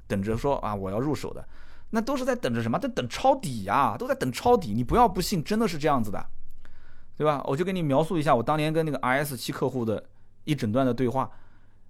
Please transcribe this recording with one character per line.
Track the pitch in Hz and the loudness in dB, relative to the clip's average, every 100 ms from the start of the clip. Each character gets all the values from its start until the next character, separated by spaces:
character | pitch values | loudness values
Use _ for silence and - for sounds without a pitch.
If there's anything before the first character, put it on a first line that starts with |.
| - | -4
等 | 101 | -2
着 | 101 117 | 0 0
说 | 143 139 | 0 0
啊， | 104 104 | -2 -4
我 | 95 | -2
要 | 104 | -2
入 | 147 123 | 0 -2
手 | - | -4
的， | - - - - - - | -10 -10 -12 -12 -12 -4
那 | 220 | -2
都 | 226 277 | 0 0
是 | 262 | 0
在 | 240 | 0
等 | 131 | 0
着 | 117 | 0
什 | 113 | 0
么？ | 156 | 0
在 | 277 | -2
等 | 233 123 | -4 -4
抄 | - 262 | 2 2
底 | 269 160 117 | 2 0 -4
呀， | 98 120 127 113 | 0 2 2 0
都 | 254 | -2
在 | |
等 | 269 131 | 0 -2
抄 | - 240 247 | 0 4 4
底。 | 139 | 4
你 | 107 | -2
不 | 123 190 | 2 4
要 | 240 | 4
不 | 180 | 4
信， | 165 185 | 0 -2
真 | - 214 | 0 0
的 | 220 | 0
是 | 165 | 2
这 | 151 | 2
样 | 135 | 2
子 | 104 | 2
的， | 92 - - - - - - - - - - | -2 -2 -2 -2 -4 -6 -8 -8 -10 -10 0
对 | |
吧？ | 151 143 - | 0 0 -2
我 | 139 | 0
就 | |
给 | 180 | 0
你 | 190 | 0
描 | 151 135 | 2 2
述 | 165 175 | 2 2
一 | |
下 | 147 120 | 4 4
我 | |
当 | 113 156 | 4 0
年 | 156 | 2
跟 | 160 160 | 2 0
那 | |
个 | 135 | 0
R | 127 131 | 0 2
S | 143 127 | 0 -4
七 | - | -6
客 | 127 135 | -2 -2
户 | 127 113 | 0 0
的 | 101 - - - - | -2 -6 -18 -20 -12
一 | - | -4
整 | 147 110 | 0 2
段 | 120 131 | 2 2
的 | |
对 | 117 123 | 2 0
话， | 131 123 - - - - - | 0 -4 -8 -18 -20 -20 -20